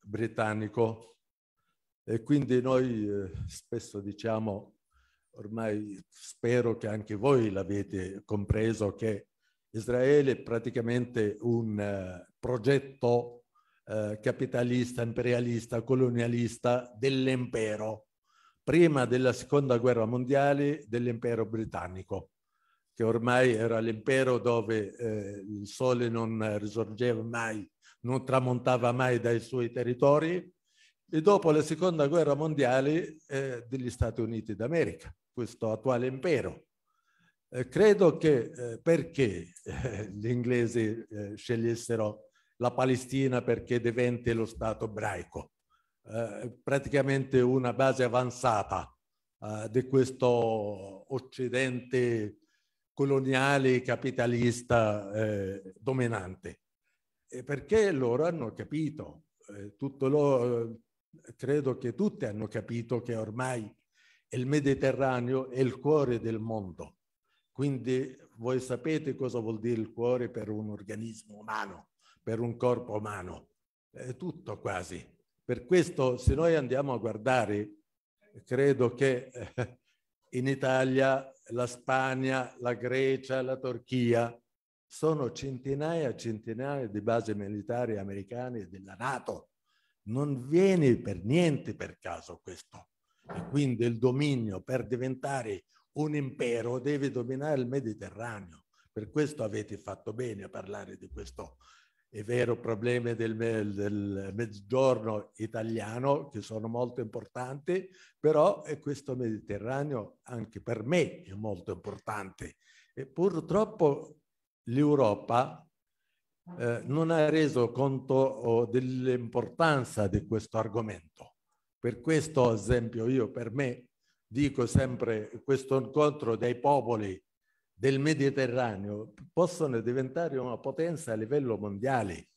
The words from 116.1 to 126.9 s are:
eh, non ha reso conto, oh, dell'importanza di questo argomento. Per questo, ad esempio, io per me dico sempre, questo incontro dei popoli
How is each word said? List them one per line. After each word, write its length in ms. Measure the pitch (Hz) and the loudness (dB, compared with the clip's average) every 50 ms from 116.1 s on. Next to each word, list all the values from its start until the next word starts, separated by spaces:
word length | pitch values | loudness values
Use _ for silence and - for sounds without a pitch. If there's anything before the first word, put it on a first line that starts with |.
| _ _ _ _ _ _ _ - 175 170 | _ _ _ _ _ _ _ -16 -10 -6
eh, 240 | 120 120 120 117 - | -4 -2 -2 -4 -4
non 260 | 117 135 156 165 160 | -4 -2 0 0 2
ha 180 | 165 160 151 151 | 4 4 4 4
reso 420 | 151 160 156 143 123 127 120 113 | 4 4 2 2 4 2 2 2
conto, 420 | 120 120 135 139 135 127 131 - 131 | 2 0 0 0 0 -2 -2 2 4
oh, 520 | 135 135 135 - - 120 120 113 117 120 | 4 4 4 2 -2 0 2 2 2 2
dell'importanza 1400 | 107 110 131 127 127 127 127 127 127 123 123 120 113 - 123 117 - - - 165 160 151 135 117 - - - 104 95 | 2 0 0 0 0 -4 -2 0 0 0 0 -2 -4 -2 -4 -4 -4 -2 2 2 4 4 2 0 -2 0 0 0 2
di 180 | 92 104 - | 2 0 0
questo 320 | - 113 107 104 - - 113 | -2 -4 -4 -4 -4 -4 -4
argomento. 800 | 110 110 101 117 113 107 98 87 - _ _ - - - _ _ _ _ _ _ _ _ _ _ | -4 -2 -4 -4 -4 -4 -8 -12 -16 _ _ -20 -20 -20 _ _ _ _ _ _ _ _ _ _
Per 220 | - 120 113 - | -6 -6 -6 -4
questo, 480 | - 156 160 151 156 156 - 139 127 120 | -2 0 2 2 2 2 4 4 4 6
ad 80 | 113 107 | 4 2
esempio, 500 | 95 107 123 120 117 120 - 113 110 120 | 2 2 2 2 2 0 -4 -2 0 2
io 240 | 131 131 113 101 | 2 2 2 0
per 200 | - 123 120 113 | -4 -6 -8 -6
me 360 | 104 139 139 123 - - - _ _ _ _ _ _ _ _ _ | -4 -2 -2 -2 -4 -6 -12 _ _ _ _ _ _ _ _ _
dico 380 | 107 123 147 139 143 - 120 | -2 0 0 0 0 0 0
sempre, 760 | 113 - - 135 127 123 113 123 117 113 107 107 - - 113 - | 2 4 2 2 2 0 -4 -2 -2 -2 -2 -4 -8 -12 -8 -2
questo 340 | - 139 131 135 - 135 135 | 0 0 0 2 0 0 0
incontro 580 | 123 110 - 151 147 147 147 147 - 113 113 | 0 0 2 2 4 4 2 0 -2 -2 -2
dei 240 | 107 123 120 123 120 | 0 0 -2 -2 0
popoli 640 | - 143 143 139 110 113 | 2 2 2 2 2 0